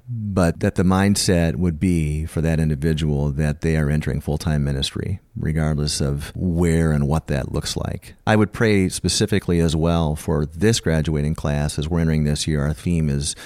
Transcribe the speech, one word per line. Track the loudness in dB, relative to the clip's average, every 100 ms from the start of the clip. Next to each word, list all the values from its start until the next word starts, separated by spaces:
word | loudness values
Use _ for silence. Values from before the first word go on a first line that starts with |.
| -10
But | -8 -4 0 0 2
that | -2 2
the |
mindset | 2 4 2 2 2 2 2 0
would | -2 0
be | 0 2 0 -2
for | -4 -2
that | 0 0
individual | 0 0 0 0 0 0 0
that | 0 -2 0
they | 0 2
are | 2
entering | 0 0 -4
full-time | -2 -4 0 0
ministry, | 0 -2 -4 -6 -6 -6 _ -8
regardless | -4 0 0 0 -2 -2
of | -2 -2 -6
where | -4 -2 2 2 4 2
and | 2 2
what | 0 -2
that | -4 -4
looks | -6 -4 -6
like. | -6 -8 -12 -8 0
I | 2
would | 2
pray | 2 2 4 2
specifically | 0 -2 0 0 0 0 2
as | 2 2
well | 2 2 0 -2
for | -2 -2 -2
this | 0 2 2
graduating | 2 0 0 0 0
class. | -2 -2 0 -2 -2
As | -2
we're | 0
entering | 2 2
this | 2 0 -2
year, | 0
our | 0
theme | -2 -2 0 0
is | 0 -4 -8